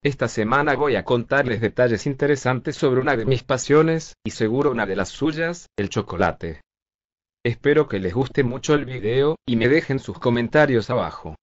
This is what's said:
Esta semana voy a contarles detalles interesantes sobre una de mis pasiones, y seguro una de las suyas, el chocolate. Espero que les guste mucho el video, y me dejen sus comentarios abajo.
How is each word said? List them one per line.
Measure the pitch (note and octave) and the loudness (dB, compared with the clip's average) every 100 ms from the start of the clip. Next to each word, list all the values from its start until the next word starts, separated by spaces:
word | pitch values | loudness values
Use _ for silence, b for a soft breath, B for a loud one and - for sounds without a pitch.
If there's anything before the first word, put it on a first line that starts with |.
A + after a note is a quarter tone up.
Esta | C#3+ C#3 A#2+ | -2 -2 -4
semana | - G#2+ C3+ C#3+ C3+ | -2 0 2 2 0
voy | D3 | 2
a | A2 | 0
contarles | F2+ B2 A#2 C3+ B2+ A#2+ | 2 0 2 0 0 0
detalles | A2+ - B2 A2 - | -2 2 2 2 -2
interesantes | C3+ C#3+ C#3+ B2+ B2+ C3+ C#3+ | -2 0 0 0 -2 -4 -2
sobre | D3 B2+ | 2 2
una | C3 C3 | 0 0
de | A2 | 0
mis | C3 | -2
pasiones, | - C3 - C#3+ D#3+ E3 D#3 - | 0 -4 4 4 4 0 -6 -10
y | - | -10
seguro | - A2 B2 D3 | -2 0 2 0
una | A#2+ G2+ | 0 -2
de | |
las | F#2+ F#2 | -2 -4
suyas, | - D3 D#3 E3 F3 - - | -2 -4 -2 -6 -6 -14 -6
el | G2 | -4
chocolate. | - G2 F2 F2+ D#2 E2 D#2+ _ _ _ _ _ _ _ _ | -4 -6 -2 -2 -2 -10 -12 _ _ _ _ _ _ _ _
Espero | A#2+ A#2 C#3+ D3 D3 | -6 -2 2 2 2
que | G2+ | -2
les | F#2 | -2
guste | G2 C3 - | -2 -2 0
mucho | B2+ B2+ - | -2 -2 0
el | D3+ | 0
video, | B2+ B2+ G#2+ B2 C#3+ D#3+ | 0 -6 -2 0 0 -2
y | - A#2 | -2 0
me | A#2+ | 4
dejen | D3+ E3+ C3+ | 2 2 -4
sus | - F#2+ | -4 -4
comentarios | C3 A#2+ A#2+ D3+ D3 B2 G2+ | -2 0 0 2 4 2 0
abajo. | B2+ F2 - E2 D#2+ | -2 -4 -8 -14 -16